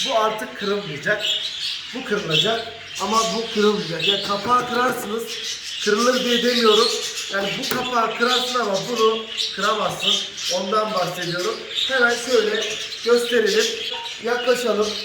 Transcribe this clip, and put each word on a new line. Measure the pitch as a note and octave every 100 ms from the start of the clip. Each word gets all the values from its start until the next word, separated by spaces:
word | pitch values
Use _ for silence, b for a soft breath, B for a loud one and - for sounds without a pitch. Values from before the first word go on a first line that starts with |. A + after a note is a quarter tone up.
| F#3
Bu | A3
artık | A3 G#3+ A#3+ -
kırılmayacak. | G3+ G3+ D#3+ C#3+ G3+ G#3 - - - - - - - B3
Bu | -
kırılacak | G3+ D#3+ D#3 G3+ A3+ - - - -
ama | G3 A3 A3+ A3+
bu | A3
kırılmayacak. | G#3+ G#3 G3 D#3+ E3 G3
Yani | G3 G3
kapağı | G3+ A#3 B3 A#3+
kırarsınız, | A#3+ B3+ - G3+ A3+ A3+ - - - - - G3+
kırılır | G#3 B3 B3
diye | A#3+ A#3+
demiyorum. | A#3+ A#3 A3+ G#3 A#3+ - - - -
Yani | G3 G3 -
bu | C4+ B3
kapağı | B3 A#3+ A3 -
kırarsın | A#3+ B3 B3 B3
ama | G#3 F#3+ -
bunu | A3+ A3 A3 A3 - - F#3+
kıramazsın. | G#3 G#3 F3+ - F#3+ - - - - F3+
Ondan | G3 G#3+ G3+
bahsediyorum. | F#3 E3+ - E3+ F3+ G#3 - - - -
Hemen | C4 A#3+ A#3+ C4
şöyle | A#3+ G#3 G#3+ - - - - A3+
gösterelim. | A#3+ A#3 A#3 G3+ G#3+ A3+ - - - - -
Yaklaşalım. | G#3+ B3 B3 A#3+ A#3 G3+ G#3 -